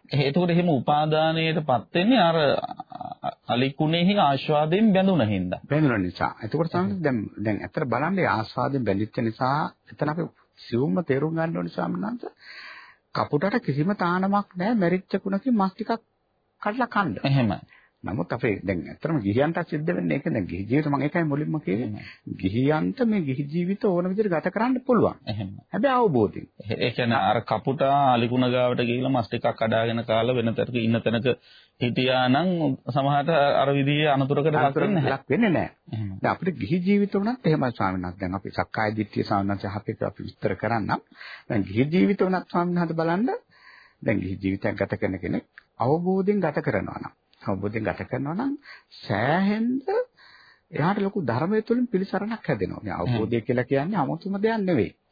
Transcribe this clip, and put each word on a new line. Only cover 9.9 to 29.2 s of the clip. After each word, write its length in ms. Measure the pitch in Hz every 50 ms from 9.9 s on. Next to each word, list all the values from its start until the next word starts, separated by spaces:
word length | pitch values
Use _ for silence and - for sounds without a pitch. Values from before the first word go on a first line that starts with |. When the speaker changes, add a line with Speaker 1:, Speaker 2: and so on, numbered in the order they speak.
| 110 - - 151
Speaker 2:
අපි 220 | 156 170 160 120 - _ _ _ _ -
සියුම්ම 440 | - - 113 117 139 170 185 185 170
තේරුම් 300 | - 131 135 147 160 165
ගන්න 240 | 165 165 165 165
ඕනේ 180 | 175 180 170 -
ස්වාමීන් 280 | 180 175 180 175 180 190
වහන්සේ. 300 | 214 247 240 - - - _ - - - - - - - - - - - _ _ _
කපුටට 500 | - 120 120 - 143 147 190 196 240 240
කිසිම 300 | 240 - 131 143 151 190 208
තානමක් 580 | - 190 170 175 185 190 196 202 202 202 -
නැහැ 240 | - 180 175 214 247
මැරිච්ච 400 | 214 180 170 180 185 - - -
කුණකින් 380 | 190 - 196 196 196 - 269 240
මස් 160 | 208 190 190
ටිකක් 200 | - - 214 - 226 233 _ _ _ _ _ _ _ _ _ _ _ _
කඩලා 280 | - 208 214 262 240 233
කන්න. 260 | - 208 196 143 95 -
Speaker 1:
එහෙමයි. 360 | - 139 135 135 120 104 92 - - - - - _ _ _ _ -
Speaker 2:
නමුත් 300 | - 95 123 87 - 135
අපේ 200 | 117 - 117 98 -
දැන් 220 | 87 95 95 85 69
ඇත්තටම 360 | 69 76 - - 156 165 139
ගිහියන්ට 400 | 98 98 104 123 143 156 165 185 170
සිද්ධ 280 | - - 147 151 170
වෙන්නේ 260 | 175 185 180 165 151
ඒක. 100 | 139 -
දැන් 200 | 170 143 117 90
ගිහි 160 | 85 87 90 101
ජීවිත 220 | 104 123 151 151
මම 140 | 147 143 135
ඒකයි 240 | 135 147 - 175 165
මුලින්ම 320 | 151 139 143 151 160 156
කිව්වේ. 200 | 151 - - 95 -
Speaker 1:
එහෙමයි. 220 | - 107 104 104 - - - - - - -
Speaker 2:
ගිහියන්ට 640 | - 92 95 101 120 131 143 156 156 175 185 190 - 247
මේ 180 | 226 214 202
ගිහි 220 | 160 135 131 135 143
ජීවිත 400 | 143 156 175 175 180 196 - -
ඕන 240 | 208 175 175 180 185
විදිහට 220 | 190 208 214 202
ගත 220 | 170 151 - 180 -
කරන්න 280 | 208 226 254 262 247
පුළුවන්. 400 | - - 247 202 123 92 - - -
Speaker 1:
එහෙමයි. 380 | - 101 107 101 95 101 - -
Speaker 2:
හැබැයි 300 | _ - 196 233 277 262
අවබෝධයෙන්. 520 | 247 240 202 139 117 - 82 - - - - _ -
Speaker 1:
එහ-, 180 | - 107 -
ඒ 140 | - - 123
කියන්නේ 300 | 117 - 123 117 113 110 95
අර 160 | 98 107 117
කපුටා 580 | - - 113 107 - 139 135 - 139 135 139 143 143
අලි 200 | 131 123 117 120
කුණ 200 | 113 123 127 127
ගාවට 340 | 123 123 127 123 123 123 123
ගිහිල්ලා 320 | 123 117 120 127 127 131 135
මස් 140 | 127